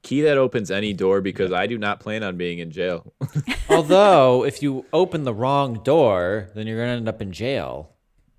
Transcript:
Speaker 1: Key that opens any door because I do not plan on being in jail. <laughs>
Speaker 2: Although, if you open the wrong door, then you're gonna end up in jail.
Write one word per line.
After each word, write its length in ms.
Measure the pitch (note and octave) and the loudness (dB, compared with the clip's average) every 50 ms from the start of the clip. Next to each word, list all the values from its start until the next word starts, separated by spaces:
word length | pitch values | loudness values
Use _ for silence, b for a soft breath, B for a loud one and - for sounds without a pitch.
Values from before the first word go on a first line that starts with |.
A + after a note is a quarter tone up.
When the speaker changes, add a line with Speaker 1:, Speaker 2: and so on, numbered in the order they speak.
Speaker 1:
Key 200 | _ - B2+ C#3 | _ -4 -2 0
that 160 | D3+ D#3 C#3+ C3+ | 2 4 4 4
opens 320 | C3 B2 - A#2+ G#2 E2+ | 2 2 0 -4 -4 -2
any 240 | F#2+ G2 G#2 G#2+ G2+ | -4 -2 -2 -2 -2
door 260 | F2 F#2+ F#2+ G2 G2 | 0 2 2 2 2
because 320 | F#2+ G2+ F2+ - G2 F2+ | 0 -2 -2 -2 -2 -2
I 140 | F2+ F2 G2 | 0 -2 -2
do 100 | A2+ A#2+ | -2 -4
not 240 | A2+ G#2 G2+ G#2 - | -4 -4 -4 -4 -4
plan 220 | - A2 G#2+ A2 | -6 -8 -8 -6
on 160 | G#2+ G2 F2+ F2 | -6 -8 -6 -6
being 200 | F2+ F2 F2 F2 | -6 -6 -6 -8
in 120 | E2+ E2 | -10 -12
jail. 420 | D2+ F2+ F2+ F#2 F2 - _ - _ _ C#3 - - D3+ | -6 -4 -4 -4 -4 -6 _ -16 _ _ -12 -6 -6 -6
<laughs> 280 | C#3+ - C4 - - - | -6 -4 -6 -6 0 2
Speaker 2:
Although, 760 | G3+ E3 D#3 D3 F3+ F#3+ G#3 G3+ F#3 D3+ C3 B2+ B2 B2+ A#2 | 2 2 4 4 4 6 8 8 8 8 6 6 4 4 2
if 180 | C#3 - - | -2 -4 -4
you 240 | C#3+ C#3+ C3+ C3 - _ - | -4 -4 -4 -6 -8 _ 0
open 300 | D#3+ F#3 F3+ F3 D#3+ C#3+ | 0 0 0 -2 -4 -4
the 100 | C3 A2 | -4 -4
wrong 480 | G2+ B2 C3 C#3+ C#3+ C#3 C3 A#2 G#2+ | -2 -2 0 0 0 0 -2 -4 -4
door, 680 | - C3 D3 E3+ C#3+ A2+ G2 F2+ F2 F2+ G2+ A2 F#2+ - - | 0 2 4 6 6 4 4 2 0 0 -2 -4 -6 -10 -12
then 120 | G#2+ G#2+ | -10 -8
you're 120 | A2 A2 A2+ | -8 -6 -4
gonna 180 | A#2 B2 B2 | -4 -4 -4
end 120 | A#2+ A2+ A2 | -4 -4 -6
up 120 | G#2+ G#2+ | -6 -6
in 120 | A2 F#2+ | -10 -10
jail. 580 | F2 D#2 A2 B2+ C#3 A2 D2+ C2 B1 C#2 D#2 _ _ _ _ _ _ _ _ _ _ | -8 -6 -6 -4 -4 -4 -6 -6 -10 -12 -14 _ _ _ _ _ _ _ _ _ _